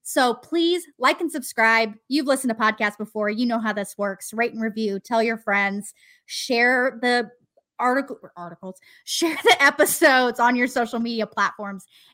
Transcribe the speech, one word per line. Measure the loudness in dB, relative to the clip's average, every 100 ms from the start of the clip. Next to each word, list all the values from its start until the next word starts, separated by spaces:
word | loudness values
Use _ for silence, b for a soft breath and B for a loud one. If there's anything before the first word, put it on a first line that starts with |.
So | -2 0 2
please | 0 -4 -2 0 -2 -6 _
like | 0 0
and | -4
subscribe. | -6 -8 2 4 4 0 -6 _
You've | -2 0
listened | 0 0
to | 0
podcasts | 0 2 -4 -4
before. | -10 -4 -4
You | 0 -2
know | 0
how | -2
this | -4 -6 -6
works. | -6 -6 -10
Rate | -2 -2
and | -2
review. | -6 -4 -4 -4
Tell | -2 0
your | 0 -2
friends. | -2 0 0 -4 -10 _ b b _
Share | -10 -2 2 4 2 0 -2
the | 0 0 -2 _ _ _ _ -2
article, | 0 0 -4 -14 -16 -18
articles. | -16 -14 -16 -16 b
<laughs> | b -8
Share | -2 -2 2
the | 4 6
episodes | 4 4 0 4 6 6 2 2
on | 2 2
your | 0
social | -2 -2 -4
media | -4 -4 -4
platforms. | -2 -2 -2 -12 -12 -16 b b